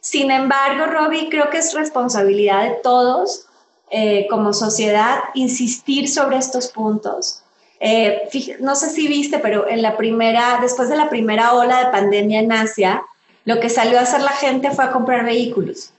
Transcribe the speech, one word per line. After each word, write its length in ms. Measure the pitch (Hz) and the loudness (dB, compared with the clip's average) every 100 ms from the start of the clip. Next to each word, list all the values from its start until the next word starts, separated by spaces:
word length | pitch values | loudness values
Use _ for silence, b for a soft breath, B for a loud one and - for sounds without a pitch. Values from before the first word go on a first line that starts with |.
Sin 300 | - 294 277 | -4 -2 0
embargo, 560 | 262 269 269 277 277 311 | 2 2 2 0 0 -2
Robbie, 420 | 320 311 320 311 | 0 0 -2 -4
creo 200 | 320 294 | 0 0
que 80 | 330 | 0
es 160 | 330 | -2
responsabilidad 880 | 302 311 262 247 226 196 202 208 196 | -2 -4 -2 -2 0 2 2 2 2
de 120 | 233 240 | 0 -2
todos, 640 | 254 247 247 262 392 - b b b _ _ | 2 2 4 2 -2 -6 b b b _ _
eh, 380 | 220 214 202 196 | -2 0 0 0
como 220 | 226 208 | 0 0
sociedad, 680 | 202 220 - 214 208 226 277 - | 0 -2 -2 0 2 2 0 -4
insistir 760 | 269 254 - 247 - - 277 262 | -2 -2 -2 -4 -4 -4 -2 -2
sobre 280 | - 269 262 | 0 0 0
estos 320 | 262 262 254 | -2 -4 -6
puntos. 760 | - 214 214 208 - 359 - _ b b b | -4 -2 -2 -4 -6 -8 -10 _ b b b
Eh, 480 | 220 226 214 - - | 0 2 2 0 -4
fij-, 280 | 269 - - | -6 -8 -6
no 160 | 262 277 | -2 -2
sé 120 | 320 | -2
si 200 | 311 302 | -2 0
viste, 320 | 294 285 302 | 0 -2 -2
pero 280 | 220 208 202 | 0 0 0
en 140 | 226 | 0
la 140 | 220 220 | 0 0
primera, 640 | 220 226 226 233 240 240 | 0 0 2 2 2 2
después 260 | 247 247 247 | 0 0 0
de 80 | 302 | 0
la 140 | 302 | 0
primera 440 | 240 220 214 233 | 0 0 2 4
ola 300 | 247 247 254 | 4 4 2
de 60 | 254 | 2
pandemia 480 | 202 208 208 208 214 | 2 2 2 2 2
en 140 | 226 | 2
Asia, 500 | 226 220 - 190 208 - b b b | 2 0 0 0 0 -6 b b b
lo 140 | - 226 | -2 0
que 100 | 233 | 0
salió 300 | 233 226 247 | 0 2 4
a 40 | |
hacer 200 | 247 285 | 2 2
la 80 | 277 | 0
gente 400 | 285 285 262 277 | 0 0 0 -2
fue 140 | 285 | 0
a 80 | 262 | 0
comprar 320 | 262 240 247 | 0 0 0
vehículos. 680 | 233 233 240 - 170 - - | 0 0 0 -2 -4 -6 -14